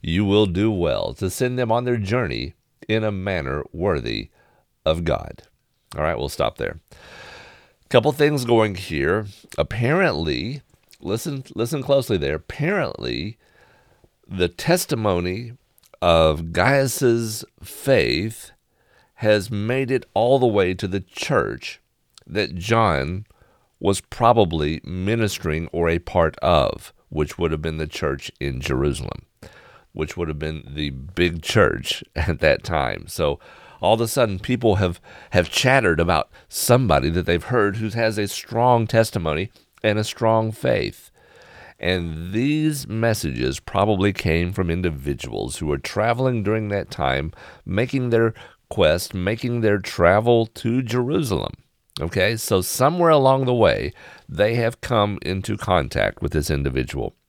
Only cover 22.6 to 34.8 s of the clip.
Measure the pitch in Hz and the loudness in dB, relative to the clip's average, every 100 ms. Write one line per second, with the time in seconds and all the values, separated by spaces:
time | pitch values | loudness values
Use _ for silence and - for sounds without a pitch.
22.6 | 92 113 110 76 67 92 107 _ _ _ | 0 2 4 2 -2 -6 -10 _ _ _
23.6 | _ _ - 98 - - 117 120 98 80 | _ _ -2 -2 -4 0 4 6 4 2
24.6 | 76 78 - 90 92 113 107 - 85 78 | -2 -4 -6 -6 -2 0 -2 -2 -4 -4
25.6 | 82 82 85 85 - 90 80 - - 85 | -4 0 0 0 0 2 2 2 2 4
26.6 | 53 50 - _ _ 76 73 - 85 78 | 2 -4 -12 _ _ -4 -4 -2 -2 -2
27.6 | 78 78 78 - 78 67 - - 69 64 | -4 -6 -8 -4 -4 -4 -8 -8 -6 -6
28.6 | 67 65 71 67 - - - _ - - | -4 0 0 -2 -6 -10 -16 _ -20 -20
29.6 | - - _ - 80 - 85 76 78 78 | -20 -20 _ -8 -8 -4 -6 -4 -6 -6
30.6 | - 73 73 67 69 87 87 85 - - | -10 -6 -6 -6 -10 0 0 0 -2 2
31.6 | 90 - - - - - 76 82 78 - | 2 0 -4 -8 -8 -4 -2 2 2 2
32.6 | - 82 64 50 50 - 78 71 - - | 0 -2 -2 -4 -10 -4 -2 -2 -10 -20
33.6 | - - 90 113 117 - 117 92 - 123 | -20 -4 0 2 2 0 0 -2 -2 0
34.6 | 117 98 | 2 2